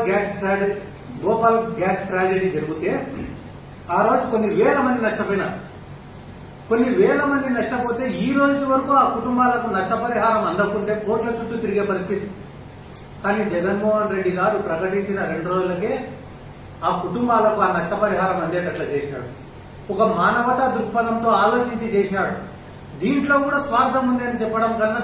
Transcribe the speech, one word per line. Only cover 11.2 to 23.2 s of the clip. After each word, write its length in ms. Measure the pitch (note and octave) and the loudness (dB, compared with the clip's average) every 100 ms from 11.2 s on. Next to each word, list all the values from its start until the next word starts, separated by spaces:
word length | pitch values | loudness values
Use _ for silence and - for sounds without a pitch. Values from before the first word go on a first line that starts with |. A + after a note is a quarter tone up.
| A#3 A3+ | -2 -4
చుట్టూ 180 | - A3+ G3+ | -4 -4 -2
తిరిగే 180 | G3 G3+ | 0 0
పరిస్థితి. 360 | F#3 F3+ G3+ - - - - - - - - - - | -2 -2 -4 -4 -10 -14 -16 -18 -18 -18 -18 -18 -6
కానీ 180 | G3+ G#3 F#3+ | 0 0 0
జగన్మోహన్ 600 | E3+ F#3 G3+ G#3+ G#3+ G3 F#3+ | 0 0 2 2 2 2 0
రెడ్డి 160 | F3+ F3+ | 0 2
గారు 180 | G3+ G3+ - | 2 2 0
ప్రకటించిన 540 | E3 F#3 G3 G3 G3 - | -2 0 0 -2 -2 -2
రెండు 160 | - E3 | -4 -2
రోజులకే 380 | F#3 F#3 F3 G#3+ C4 - - - - - - - - E3+ | 0 0 0 -2 -2 -6 -12 -16 -16 -16 -18 -18 -6 -2
ఆ 40 | F3+ | -2
కుటుంబాలకు 600 | F3+ A#3+ A#3+ A3+ G#3+ G3+ | -2 -2 2 4 4 4
ఆ 20 | F#3 | 2
నష్టపరిహారం 640 | F3 E3+ G3+ G#3 F#3 F#3 F#3 | 2 -2 0 2 2 0 0
అందేటట్లు 420 | D#3+ F3 - - C#3 | -2 -2 -2 -4 -4
చేసినాడు. 340 | C#3+ - - - - - - - - - | -2 -4 -6 -10 -12 -16 -18 -18 -14 -6
ఒక 100 | G3 G#3+ F3 | 2 2 4
మానవతా 480 | F#3+ A#3 A#3+ B3+ C4 | 2 2 2 2 2
దృక్పథంతో 560 | - G3+ A#3 A#3 A3 A#3 G#3 | 0 0 0 0 0 2 4
ఆలోచించి 460 | G#3 A#3+ B3 A3+ A3+ | 4 2 0 -2 0
చేసినాడు. 420 | G3 F#3+ F#3+ D#3+ - - - - - - - | 0 2 0 -2 -4 -10 -14 -16 -16 -16 -4
దీంట్లో 340 | G#3 C#4+ | 0 0